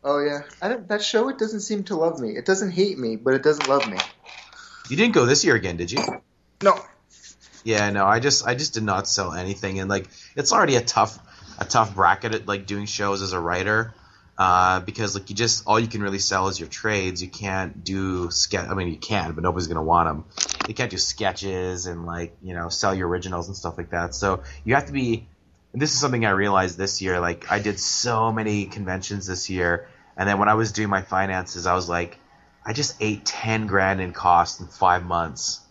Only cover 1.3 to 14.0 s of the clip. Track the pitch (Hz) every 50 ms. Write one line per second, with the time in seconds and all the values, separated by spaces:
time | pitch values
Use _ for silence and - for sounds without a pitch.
1.3 | 269 262 220 220 226 208 190 - 220 208 196 - 214 160 160 165 160 147 127 110
2.3 | 107 - 123 - 190 190 214 190 170 170 196 202 185 135 127 113 113 107 120 131
3.3 | 131 135 135 151 151 147 - - 135 139 135 113 98 90 - - - _ _ -
4.3 | - - - - - - - - - - - - 127 151 220 247 202 170 123 120
5.3 | 143 147 - 180 131 110 95 95 85 82 87 87 110 143 - - - - _ _
6.3 | _ _ _ _ _ _ - 202 190 - - - - _ _ _ - - - -
7.3 | - _ - - - - - 113 110 107 104 104 101 101 98 98 104 117 120 143
8.3 | 139 - - 113 123 127 - - - 113 107 104 98 92 101 - - - 98 90
9.3 | 78 85 92 92 98 92 - 98 95 95 95 95 101 98 95 - - - - -
10.3 | _ 139 147 - - 233 202 151 135 120 113 - - - 101 107 - - - -
11.3 | - - - - - - - - - 123 113 101 98 95 95 85 92 - - 117
12.3 | 110 104 104 101 101 98 98 98 101 101 104 98 - - 104 101 98 98 98 92
13.3 | 92 90 82 85 87 90 95 101 107 110 113 117 113 -